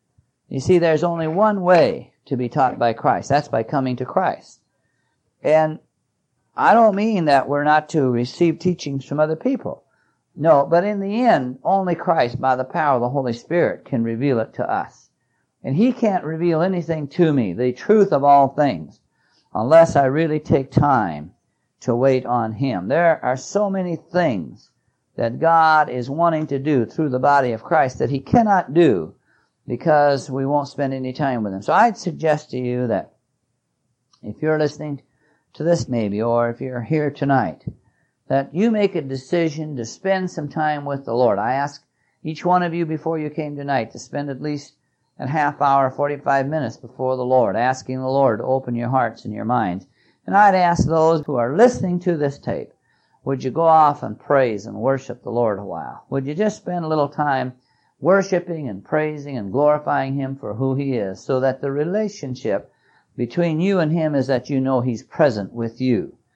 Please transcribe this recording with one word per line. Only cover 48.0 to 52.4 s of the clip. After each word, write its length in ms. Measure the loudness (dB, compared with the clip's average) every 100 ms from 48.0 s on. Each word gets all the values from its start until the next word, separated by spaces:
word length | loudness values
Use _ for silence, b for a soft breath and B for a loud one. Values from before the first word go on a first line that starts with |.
| -2
Lord 320 | 2 2 0
to 60 | 0
open 300 | -2 -2 -6
your 140 | -2
hearts 360 | 0 -2 -4 -12
and 80 |
your 120 | -8 -2
minds. 400 | -2 -2 -4 -10 _ _ _ -2
And 100 | 4
I'd 200 | 6 6
ask 320 | 2 2 2
those 360 | 2 4 2 -2
who 100 | -2
are 220 | 0 4
listening 420 | 4 4 -4 -2
to 140 | -2 0
this 240 | -2
tape, 320 | -4